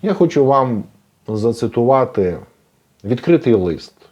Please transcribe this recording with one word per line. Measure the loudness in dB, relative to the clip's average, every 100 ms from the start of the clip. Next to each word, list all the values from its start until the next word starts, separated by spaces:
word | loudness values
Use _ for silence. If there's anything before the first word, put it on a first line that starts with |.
я | -4
хочу | 0 2 2 2
вам | 2 2 -4 -8 _ _ _ -8
зацитувати | -2 -2 -2 -4 -2 2 2 0 -2 -4 -4 -14 _ _ _ _ _
відкритий | -6 -4 2 2 4
лист | 2 0 -6 -12 _ _